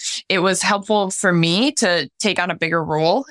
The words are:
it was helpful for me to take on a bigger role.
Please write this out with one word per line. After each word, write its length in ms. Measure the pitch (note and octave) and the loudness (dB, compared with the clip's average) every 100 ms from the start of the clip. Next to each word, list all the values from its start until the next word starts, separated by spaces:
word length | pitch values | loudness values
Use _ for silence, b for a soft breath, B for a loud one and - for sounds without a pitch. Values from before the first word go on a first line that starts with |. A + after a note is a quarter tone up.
| B B - | B B -2
it 100 | F#3+ | 0
was 240 | F#3 F#3 | 2 0
helpful 480 | - G#3 G3+ G#3+ F#3+ | 0 -2 0 0 0
for 220 | - G3 | -2 0
me 400 | F3 E3 F3+ C4+ | 2 2 2 0
to 360 | D4+ G3+ F3 C#3+ - | 0 0 0 -2 -4
take 180 | G#3+ F3+ | -2 -2
on 120 | F3+ | -2
a 40 | |
bigger 280 | E3 E3 E3 | -4 -2 -2
role. 440 | D#3+ D#3 D#3+ G#3+ C4+ | -2 0 2 0 -2